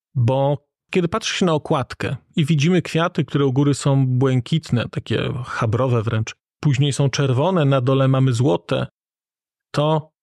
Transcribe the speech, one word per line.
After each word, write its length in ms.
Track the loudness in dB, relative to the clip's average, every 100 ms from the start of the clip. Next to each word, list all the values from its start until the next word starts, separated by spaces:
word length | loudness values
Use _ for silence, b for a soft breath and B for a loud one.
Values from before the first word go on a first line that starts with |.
| _ -2
bo 520 | 0 2 0 -2 _ _ _
kiedy 160 | -2 0
patrzy 280 | -2 -4 -2
się 100 | 0
na 80 |
okładkę 600 | 0 0 -2 -4 -6 -8 -8 _ -2
i 100 | 0
widzimy 360 | 2 2 2
kwiaty, 440 | 0 -2 -2 -2 -2
które 200 | 0 0
u 80 |
góry 200 | 2 0
są 340 | 0 0 2 2
błękitne, 840 | 2 2 0 0 -4 0 -2 -2
takie 440 | -6 -4 -4 -4 -6 -8
habrowe 580 | -4 -2 0 0 0
wręcz, 320 | 0 -4 -4 -10 _ _
później 340 | 0 2 0
są 160 | 0 0
czerwone, 560 | 0 0 0 0 2 2
na 160 | 2
dole 260 | 2 2 2
mamy 260 | 2 2
złote, 540 | 2 0 0 -2 -4 -6 _ _ _ _ _ _ _ _
to 380 | -2 0 0 -4 _